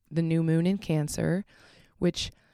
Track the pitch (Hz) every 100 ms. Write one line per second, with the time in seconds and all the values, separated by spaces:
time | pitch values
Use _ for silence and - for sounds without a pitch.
0 | - 156 165 160 165 165 175 196 - 156
1 | 147 - 160 175 - - - - - -
2 | 175 - - - _